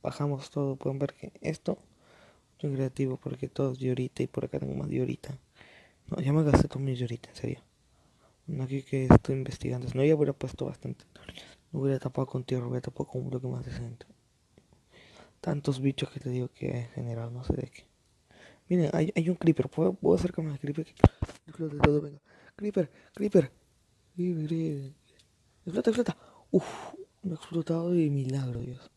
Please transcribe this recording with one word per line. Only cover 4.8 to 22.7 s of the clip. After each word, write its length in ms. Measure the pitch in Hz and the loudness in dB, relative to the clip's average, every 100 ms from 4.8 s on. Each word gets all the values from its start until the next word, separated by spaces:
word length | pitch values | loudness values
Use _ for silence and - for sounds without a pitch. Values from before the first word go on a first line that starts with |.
| 73 | -2
diorita. 480 | - 127 - - 135 _ _ - - - _ - | 0 0 -4 -8 -12 _ _ -20 -20 -20 _ -8
No, 160 | - | -4
ya 100 | 131 | 2
me 100 | 147 | 2
gasté 260 | 151 151 147 | 6 6 6
todo 100 | 131 | 0
mi 160 | 135 | -4
diorita, 340 | 123 123 117 - | -2 -4 -6 -12
en 80 | - | -8
serio. 240 | 120 - _ _ _ _ _ _ _ _ - | -6 -6 _ _ _ _ _ _ _ _ -10
No, 180 | 143 | -6
aquí 180 | 131 135 | -4 -6
que 220 | 131 135 | -4 -2
estoy 320 | 131 131 - 135 | 6 4 4 -4
investigando. 520 | 131 - 127 123 127 | -4 -6 -4 -4 -4
Si 80 | 123 | 2
no, 80 | |
ya 120 | 143 156 | 4 4
hubiera 160 | 143 | 2
puesto 340 | 143 131 - 131 | 0 -6 -6 -8
bastante. 380 | - - - - - - - - - _ | -6 -10 -10 -14 -20 -20 -18 -20 -20 _
No 100 | 156 | -2
hubiera 200 | 135 135 | 0 0
tapado 260 | 131 - 135 | -2 -4 -4
con 160 | 131 | -4
tierra, 240 | 127 127 120 | -4 -4 -2
hubiera 140 | 127 | -4
tapado 280 | 123 - - | -6 -6 -6
con 140 | 127 | -4
un 80 | 127 | -4
bloque 160 | 127 127 | -6 -6
más 180 | 123 | -8
decente. 420 | 123 127 120 117 - - _ _ _ - _ _ _ - - - - _ | -8 -10 -10 -12 -20 -20 _ _ _ -20 _ _ _ -20 -20 -20 -20 _
Tantos 400 | - 147 143 131 | -4 -2 -2 0
bichos 300 | 139 135 143 | 0 0 -6
que 80 | 135 | -6
te 120 | 127 | -6
digo 180 | 123 123 | -4 -4
que 180 | - - | -4 -4
he 180 | 123 120 | -4 -6
generado, 420 | - 120 117 117 | -8 -6 -6 -8
no 140 | 120 | -10
sé 80 | 131 | -2
de 160 | 131 131 | -2 -2
qué. 160 | - - _ _ _ _ - - - _ | -12 -20 _ _ _ _ -20 -20 -20 _
Miren, 220 | 180 156 | 4 4
hay, 200 | 165 160 | 4 2
hay 140 | - 160 | 2 0
un 80 | 175 | 4
creeper. 320 | 165 156 - | 4 4 2
¿Puedo, 240 | - 175 | 2 2
puedo 240 | 190 - 175 | 4 4 4
acercarme 340 | 175 - 160 | 4 -2 -4
al 80 | 143 | -4
creeper? 280 | 143 147 160 | -6 -6 -8
Que 60 | - - - - - - | 8 8 8 -8 -8 -18
explote 300 | - 160 147 | -8 -6 2
todo, 220 | 151 147 | 4 4
venga. 180 | 151 143 _ - - - | 0 -14 _ -20 -20 -8
Creeper, 340 | 208 | -4